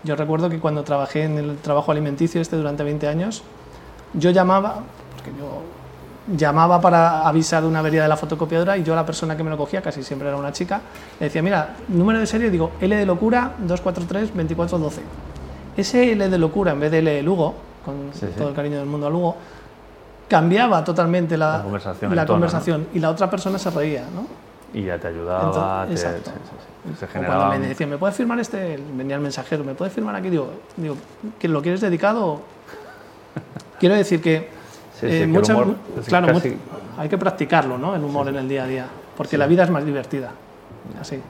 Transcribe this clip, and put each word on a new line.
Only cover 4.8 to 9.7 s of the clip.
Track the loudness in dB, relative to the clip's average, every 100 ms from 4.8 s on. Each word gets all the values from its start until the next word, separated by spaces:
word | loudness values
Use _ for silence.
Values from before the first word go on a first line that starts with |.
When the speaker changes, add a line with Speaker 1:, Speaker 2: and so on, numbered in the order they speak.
| -12 -18 -20 -16
Speaker 1:
porque | -14 -12
yo | -10 -10 -12 -16 -20 -20 -20 -16 -6 0
llamaba | 4 6 6 8
para | 8 8 6 4 2
avisar | 2 2 2
de | 2
una | 2
avería | 2 4
de | 4
la | 2
fotocopiadora | 0 -4 0 0 2 2
y |
yo | 2
a | 0
la | 0
persona | -4 -4 -4
que |
me | -4
lo | -2
cogía, | -2